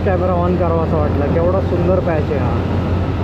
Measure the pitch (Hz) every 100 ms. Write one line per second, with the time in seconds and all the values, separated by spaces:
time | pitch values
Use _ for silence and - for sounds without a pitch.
0 | - 180 180 175 175 180 175 165 160 165
1 | 151 135 139 165 170 190 180 180 175 185
2 | 175 160 147 147 131 127 - - - -
3 | - -